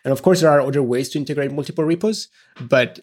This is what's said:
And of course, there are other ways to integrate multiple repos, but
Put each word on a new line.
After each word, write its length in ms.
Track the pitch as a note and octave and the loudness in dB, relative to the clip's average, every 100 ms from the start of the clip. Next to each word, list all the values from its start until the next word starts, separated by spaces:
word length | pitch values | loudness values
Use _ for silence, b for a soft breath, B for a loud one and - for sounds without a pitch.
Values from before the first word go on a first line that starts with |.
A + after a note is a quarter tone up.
And 100 | C3+ | -4
of 100 | C3+ | 0
course, 180 | F#3 F3 | 2 4
there 100 | D#3+ | 4
are 100 | C#3+ | 4
other 220 | C3+ C#3 | 2 0
ways 280 | B2 B2 C3+ | 0 -2 -2
to 80 | D#3 | -6
integrate 340 | C#3 C#3+ C#3 | -6 -4 -4
multiple 320 | C#3+ C#3 E3 | -6 -6 -4
repos, 440 | D#3+ E3 G#3+ G#3+ - b b - | -2 0 -2 -4 -8 b b -18
but 380 | A#2+ C3+ A#2+ - | -2 0 0 -4